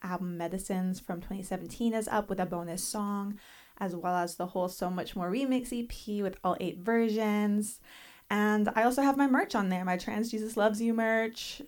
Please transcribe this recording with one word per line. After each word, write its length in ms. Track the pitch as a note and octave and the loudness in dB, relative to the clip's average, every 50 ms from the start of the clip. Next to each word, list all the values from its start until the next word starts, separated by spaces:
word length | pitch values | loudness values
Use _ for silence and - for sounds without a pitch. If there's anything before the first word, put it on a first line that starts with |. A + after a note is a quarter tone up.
album 360 | - F3+ F3+ F3 F#3 F3+ F3 E3+ | -6 -6 -4 -4 -4 -4 -4 -4
Medicines 640 | E3+ E3+ F#3 F#3+ - - G3 F#3 F#3 F#3 F#3 F#3 | -4 -4 -4 -4 -4 -2 -2 0 0 0 -2 -4
from 180 | - - F3+ E3+ | -6 -8 -8 -6
twenty 240 | - - G3+ G3 F#3 | -6 -8 -8 -8 -6
seventeen 500 | - F#3+ F3+ F3 D#3+ - - A#3+ A#3 A3 | -6 -6 -6 -6 -8 -6 -2 0 0 0
is 140 | A3 A3 - | 0 -2 0
up 220 | - G#3+ G#3 - | 0 0 0 0
with 100 | G3+ F#3+ | -2 -2
a 60 | F3+ | -2
bonus 360 | F3+ F3+ F3 F3 E3+ F3+ F#3 | -2 -2 -6 -6 -6 -6 -6
song, 560 | - - - G#3+ G3+ G3+ G3+ G3+ G3 G3+ G#3 G#3 - - - - - - - - | -6 -4 -4 -2 -2 -2 -2 -2 -4 -4 -6 -8 -12 -20 -20 -20 -20 -18 -10 -6
as 160 | G3+ F#3 E3+ | -4 -4 -4
well 220 | F3 E3+ F3+ F3+ | -2 -2 0 2
as 200 | F3+ F3 F3 - - | 2 0 0 -2 -4
the 100 | A#3+ F#3 | -6 -2
whole 220 | - F#3 F3+ F#3 | 0 0 0 0
So 200 | F#3 - F#3 F3+ | -2 -2 -4 -2
Much 240 | F#3 F3+ - - - | -2 -2 -4 -6 -4
More 160 | G3 F3 F3 | -4 -2 -2
Remix 440 | F#3+ B3+ C#4 C4 B3+ B3+ B3 B3 B3 | 0 0 0 2 0 0 0 -2 -6
E 100 | A#3 A#3 | -6 -6
P 400 | A#3 - - - G#3+ G#3 G#3 G3+ | -6 -8 -12 -8 -6 -4 -2 -2
with 140 | F#3 F#3+ - | -2 -2 -2
all 140 | - F#3 F3+ - | 0 0 0 0
eight 180 | F3+ F3 F3+ F#3 | -2 -4 -4 -4
versions. 1040 | F3 A3 A3+ A#3 A#3 A3+ G#3+ A3 A3 G#3+ G#3 G#3 G#3 G#3 G#3 G#3 G#3+ G#3+ - - - - - - - - - - - - | 0 2 4 4 4 4 2 2 2 2 4 4 4 4 4 2 0 -2 -6 -12 -16 -20 -20 -20 -20 -20 -20 -16 -6 -2
And 400 | G#3 G#3 G#3 G#3+ G#3+ G#3+ G#3 G#3+ - | 0 2 4 4 4 4 4 4 4
I 100 | A3+ A3 | 4 4
also 180 | A#3+ B3 C#4 | 4 4 4
have 160 | C#4 C#4 C#4 C#4 | 4 4 4 4
my 100 | C#4 C4+ | 4 4
merch 280 | B3+ D4 G4 - - | 6 4 2 2 0
on 120 | A3 G3 F#3 | 0 0 2
there, 160 | F#3 F3+ F#3 | 0 0 0
my 140 | F#3 F3+ F3+ | 0 -2 -2
Trans 340 | - - A3 G#3 A3+ A3+ | -2 -4 -2 -2 -2 -2
Jesus 240 | - G#3+ G#3+ A3 A3 | -2 -4 -4 -4 0
Loves 260 | G#3+ G3+ A3 G#3+ G#3 | 4 4 4 4 2
You 120 | A#3 A#3 A#3 | 0 0 2
merch. 680 | A3+ A3+ A3 A3+ A3+ A3+ A3+ A3+ - - - - - D4 | 2 2 2 2 2 2 0 -4 -8 -10 -10 -10 -12 -14